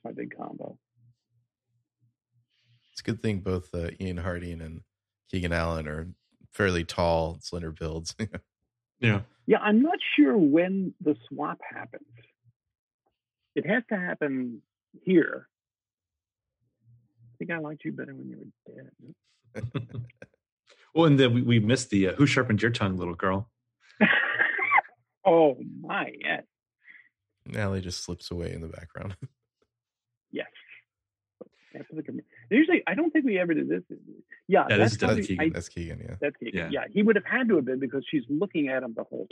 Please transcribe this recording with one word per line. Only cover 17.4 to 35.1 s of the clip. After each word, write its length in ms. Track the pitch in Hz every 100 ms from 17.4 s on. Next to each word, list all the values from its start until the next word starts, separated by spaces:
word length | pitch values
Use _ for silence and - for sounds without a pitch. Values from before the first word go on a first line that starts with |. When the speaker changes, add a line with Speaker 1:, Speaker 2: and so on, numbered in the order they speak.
| 170
Speaker 1:
I 80 | 165
liked 260 | 151 156
you 80 | 160
better 220 | 139 131
when 140 | 135 131
you 100 | -
were 1200 | - _ - 131 135 _ 127 - _ _ _ - 120
dead." 280 | 131 - - 120
Speaker 3:
<laughs> 40 | _ - _ _ _ _ _ _
Well, 120 | 160 165
and 120 | 139
then 160 | 127
we, 80 | 120
we 160 | 123 117
missed 320 | 107 131 -
the, 160 | 101 92
uh, 20 |
"Who 120 | 87
sharpened 380 | 143 139 123 104
your 80 | 107
tongue, 260 | - 101 92
little 200 | 87 85
girl?" 340 | 95 98 110 _ _ _ _ -
Speaker 1:
<laughs> 60 | - - - - - - 1077 1077 - _ _ _ 190
Oh, 300 | 165 151 127 - -
my, 320 | 156 190 139 -
yes. 240 | - 190 - _ _ _ _ - _ _ _ _ -
Speaker 2:
Allie 280 | 110 98 95
just 240 | 90 -
slips 260 | - 87 -
away 220 | 87 87
in 80 | 90
the 80 | 82
background. 480 | - 85 - 98 92
<laughs> 60 | 139 _ _ _ _ _ _ _ _ _ _
Speaker 1:
Yes. 160 | - - - - - _ _ _ _ _ - - _ _
That's 160 | - -
the 120 | 156
com-, 160 | 151 - - _ -
usually, 360 | 226 320 320 165
I 80 |
don't 160 | 196 330
think 140 | 311
we 120 | 262 185
ever 120 | 180
did 140 | 151 135
this. 140 | 175 - - - - - - -
Yeah, 200 | 185 -
Speaker 3:
That 100 | 104
Speaker 1:
that's 140 | 110
Speaker 3:
is 60 | 107
Death 100 |
Speaker 1:
probably, 180 | 101